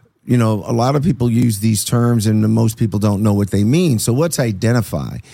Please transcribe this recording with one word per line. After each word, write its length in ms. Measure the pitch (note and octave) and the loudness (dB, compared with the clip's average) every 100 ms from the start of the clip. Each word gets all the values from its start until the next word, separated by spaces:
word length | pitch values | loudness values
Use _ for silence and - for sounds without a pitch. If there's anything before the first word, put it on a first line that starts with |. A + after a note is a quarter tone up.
| _ _ - | _ _ -2
you 120 | B2 | 0
know, 260 | A2 G#2+ G#2+ | 2 -2 -2
a 80 | |
lot 220 | A#2 B2 D3 | -2 0 0
of 80 | |
people 260 | D#3 - B2 | 0 0 0
use 300 | A#2 B2 G2+ | 2 0 0
these 260 | A2+ G#2+ - | 0 0 0
terms 420 | A#2+ A#2+ A#2 G#2 | 0 2 2 2
and 140 | G#2+ G#2+ | 2 2
most 240 | A2+ A2+ - | 2 0 0
people 220 | A#2 G2+ | -2 0
don't 240 | G#2 G2+ | 0 0
know 100 | G#2+ | 0
what 180 | G2+ G2+ | 0 0
they 120 | G2+ | 0
mean. 340 | G#2 D#3 F3+ A2 | 2 2 2 0
So 140 | - | 0
what's 280 | A#2+ E3+ - | 0 0 -2
identify? 760 | A#2+ F#2+ A2+ A#2+ - D2+ B1 - - | -4 -2 0 0 -2 -6 -8 -12 -16